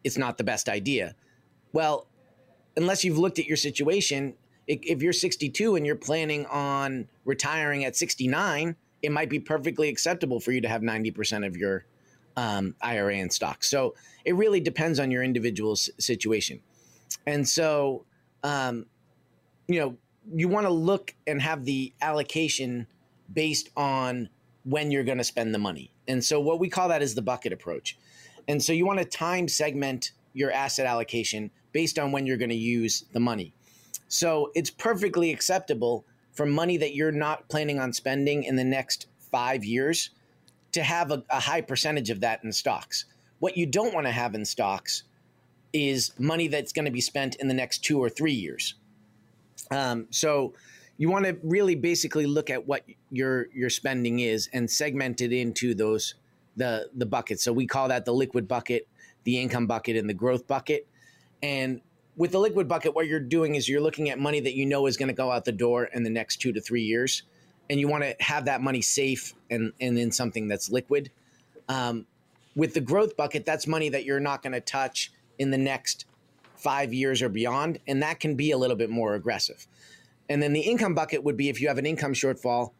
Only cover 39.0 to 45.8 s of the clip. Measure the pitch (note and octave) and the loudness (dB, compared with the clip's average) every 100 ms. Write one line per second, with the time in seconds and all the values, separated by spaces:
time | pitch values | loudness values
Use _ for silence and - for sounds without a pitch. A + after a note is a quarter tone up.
39 | - _ - B2+ B2 C3+ G#2 B2 C#3+ E3 | -8 _ -4 -2 0 -2 -2 0 2 0
40 | - - _ _ _ _ _ E3+ D3 E3+ | -2 -10 _ _ _ _ _ -2 0 0
41 | D3+ C#3 - C3+ C3+ D#3+ - C3 D#3 D3 | 0 -2 -2 -2 0 -2 0 0 0 0
42 | A2 G2+ A2+ A2+ A2 G#2 C3+ G2 - - | -2 0 0 0 -4 -2 -2 -2 -4 -8
43 | - _ _ _ F#3 F3+ D#3+ F3+ A#3 F3 | -8 _ _ _ -2 0 0 2 2 0
44 | C3+ A#2+ A#2+ G#2+ G#2 - G2 F#2+ - - | 0 0 -2 -2 -4 0 0 0 -4 -8
45 | - _ _ _ _ _ _ D#3 | -8 _ _ _ _ _ _ 0